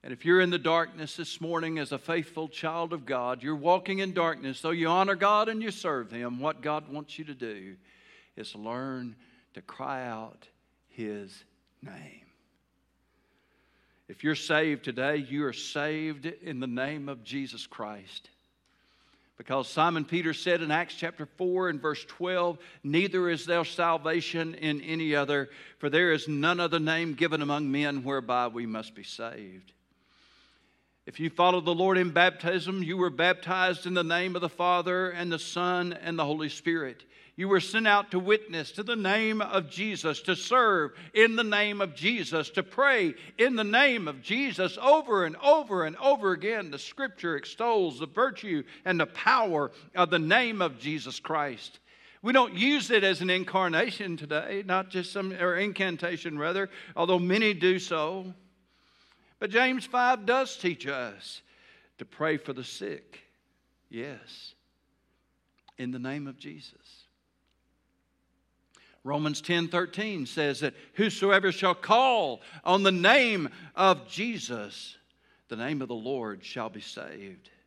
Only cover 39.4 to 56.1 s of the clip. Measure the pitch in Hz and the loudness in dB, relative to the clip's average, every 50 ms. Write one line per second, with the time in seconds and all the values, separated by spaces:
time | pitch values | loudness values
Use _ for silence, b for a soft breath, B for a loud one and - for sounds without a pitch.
39.4 | 208 185 190 190 160 139 - 160 202 220 202 147 - 160 147 - - - 185 - | -2 0 0 -2 -2 -2 -6 -6 -4 -4 -4 -2 -2 -2 -4 -2 -2 -2 -2 -2
40.4 | - - 240 254 240 220 196 175 151 139 B B B B B 208 220 226 220 226 | 0 2 4 4 6 6 4 2 0 -2 B B B B B 6 6 6 6 2
41.4 | 233 214 208 208 208 208 202 202 196 185 139 123 147 208 240 226 165 - 160 160 | 0 2 2 2 2 2 0 -2 -2 -4 -4 -2 0 0 0 0 -4 -2 -2 -2
42.4 | 147 - - 190 - - - - 277 285 262 226 190 160 131 B B B B - | -2 0 -2 -4 -4 -2 0 2 4 4 6 4 2 0 -2 B B B B 4
43.4 | 226 269 254 220 214 202 214 247 285 277 247 226 185 151 143 131 120 - 202 247 | 4 4 4 2 0 4 6 6 6 6 4 2 -2 -6 -6 -8 -4 -2 -2 0
44.4 | 277 269 190 - 185 175 185 202 233 269 294 311 294 247 214 196 180 160 160 175 | 0 -2 0 -2 -2 -2 -2 2 6 6 6 6 6 2 2 2 2 0 -2 2
45.4 | 277 277 302 320 285 220 196 180 160 156 160 202 269 277 285 233 208 190 180 160 | 6 8 8 8 6 0 0 0 0 -2 -2 2 4 4 4 6 4 2 2 2
46.4 | 160 208 226 220 196 156 143 135 - - - - 269 247 - - - 170 160 139 | 0 -2 -2 -2 -4 -6 -10 -10 -12 -12 -6 -6 -6 -6 -6 -6 -4 -4 -4 -4
47.4 | - - - - 226 240 226 208 185 165 131 123 156 147 - 202 247 269 202 - | -6 -10 -6 -2 0 2 4 4 2 2 -2 -6 -10 -6 2 2 2 2 0 -6
48.4 | - 208 170 147 131 B B B B 185 185 170 156 - - - - 220 254 254 | -6 -4 -4 -4 -4 B B B B 0 2 2 2 0 0 2 4 4 6 6
49.4 | 226 196 170 147 143 127 B B B B _ 180 180 165 175 170 160 156 190 240 | 4 2 2 0 0 -2 B B B B _ 2 4 4 4 2 4 6 4 4
50.4 | 247 233 220 202 180 160 131 117 117 151 156 151 113 131 123 - - - 160 156 | 4 2 0 0 -2 -2 -2 -4 -6 -6 -4 -4 -6 -8 -10 -10 -6 -2 -2 -2
51.4 | 147 143 123 104 - - - - b b b b b b b b - 220 254 269 | -2 -2 -6 -10 -14 -18 -18 -20 b b b b b b b b -2 4 6 6
52.4 | 254 226 190 175 220 277 294 285 196 - 240 214 196 196 185 143 180 185 180 185 | 6 6 2 2 2 4 4 2 2 2 2 4 4 4 2 2 0 0 0 0
53.4 | 180 - - 190 185 175 160 160 220 247 185 - 208 185 170 156 156 143 151 151 | -2 0 0 0 0 2 2 2 0 0 -2 -6 -6 -6 -6 -8 -6 -4 -4 -4
54.4 | - - 196 196 202 190 190 190 190 185 - 185 180 180 - 202 190 190 185 180 | -2 -4 -6 -6 -2 0 0 0 -2 -2 -6 -6 -6 -4 -6 -6 -6 -6 -2 0
55.4 | 175 180 175 175 202 208 185 - 196 185 170 151 175 170 | 0 0 2 0 -2 -2 -2 -2 -2 -2 -2 -4 -4 -4